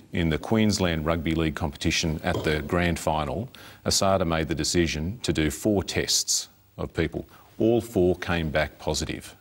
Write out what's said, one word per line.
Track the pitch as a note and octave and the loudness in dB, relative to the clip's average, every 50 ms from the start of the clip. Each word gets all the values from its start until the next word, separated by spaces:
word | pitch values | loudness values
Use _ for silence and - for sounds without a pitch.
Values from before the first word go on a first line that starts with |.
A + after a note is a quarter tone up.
| - - | -12 -8
in | - F2 E2+ D#2+ | -2 0 0 2
the | D2+ D2+ | 0 0
Queensland | - - A2+ A2 A2 G#2+ F#2+ - F#2 F2 E2 D#2+ D2 | 0 0 2 4 4 4 4 2 2 0 0 0 0
Rugby | D#2+ E2 F2 D2 E2 D#2+ | 0 0 0 0 0 0
League | D#2+ D#2+ D#2+ D2+ | 2 0 0 0
competition | - F2 D2+ - - - E2+ D#2 - - D#2+ D2+ D#2 | -2 -4 -4 -4 -2 -2 0 0 0 0 0 -2 -2
at | - F2 D#2+ D#2+ - | -2 -2 -2 -2 0
the | D#2+ D2+ D2+ C#2+ | 0 -2 -2 -2
grand | C#2+ F#2 F2 F2 F2 E2 - | -2 0 2 2 2 0 0
final, | - E2 D#2 D#2 D2+ C#2+ C2 F2 A#2+ - - - - - - - - | 0 0 0 0 -2 -2 -4 -6 -8 -8 -12 -18 -20 -20 -14 -8 -4
asada | G2+ - - G2 G2 G2 F#2 F#2 E2 | -2 0 2 2 4 4 4 2 2
made | E2 D#2+ D#2+ D2+ | 2 2 0 0
the | D#2+ | 0
decision | - D2+ - - F2+ E2+ D#2 D#2 D2+ D#2 F2+ A#2 - - | -2 0 0 2 2 2 2 0 -2 -4 -4 -6 -6 -2
to | - | -2
do | E2 - D#2 D2+ | 0 2 2 0
four | - - - A2 G#2 F#2+ F2+ | 0 0 0 2 2 2 0
tests | - - F2+ - - - - - - - - - - _ _ _ _ - - | -2 -2 -2 -2 0 0 0 0 0 -2 -4 -4 -8 _ _ _ _ -12 -10
of | E2 D#2 - | -10 -6 -2
people. | - D#2+ - - - - - - - - - - - | -2 -2 -2 -2 -6 -10 -10 -16 -20 -20 -12 -4 0
All | A2 A2+ A#2+ A#2 | 2 4 4 2
four | A#2 - - B2 A#2+ A#2+ A2+ - | 0 0 2 4 4 4 2 0
came | - - E2+ E2+ D#2+ D2+ | -2 -2 -2 0 0 0
back | C2+ D#2 D2+ D2+ - - | 0 0 -2 -2 -4 -8
positive | - D#2 D#2 - D#2 C#2+ A#1 - - - - - | -4 -4 -2 -2 -2 -6 -6 -8 -10 -14 -20 -20